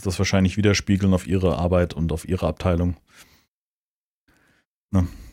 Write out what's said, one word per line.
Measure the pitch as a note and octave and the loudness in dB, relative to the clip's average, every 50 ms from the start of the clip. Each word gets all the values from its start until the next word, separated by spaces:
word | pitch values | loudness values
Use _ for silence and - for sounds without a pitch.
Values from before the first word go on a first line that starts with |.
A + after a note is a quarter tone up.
| - | -4
das | G2 F2+ - | -6 -4 -2
wahrscheinlich | G2+ - - G2 F#2 F#2+ - | -2 0 2 2 2 2 2
widerspiegeln | - G2+ G#2+ G2 - - - G2+ F#2+ G2+ G2 F#2+ | 2 2 2 2 2 0 0 0 2 4 2 2
auf | F2+ - | 2 0
ihre | - F#2 F#2+ F#2 F2+ D#2 - | -2 -2 0 2 0 0 0
Arbeit | E2+ F2 F#2 F2+ F2 F2 - | 0 0 2 2 0 0 -2
und | - E2 E2 D#2 | -4 -2 -2 -2
auf | E2 - | -4 -4
ihre | - F2+ F#2 - | -4 -4 -2 -2
Abteilung. | E2 D#2+ - - F#2 F2 E2+ F2 F2 F2 - _ _ _ - - _ _ _ _ _ _ _ _ _ _ _ _ _ _ _ _ _ _ _ _ _ _ _ _ _ _ _ _ _ _ _ _ _ - | -4 -4 -2 0 0 0 2 0 -2 -2 -6 _ _ _ -20 -20 _ _ _ _ _ _ _ _ _ _ _ _ _ _ _ _ _ _ _ _ _ _ _ _ _ _ _ _ _ _ _ _ _ 0
Ne? | F#2+ F2+ - - - - - | 0 0 0 -4 -12 -20 -14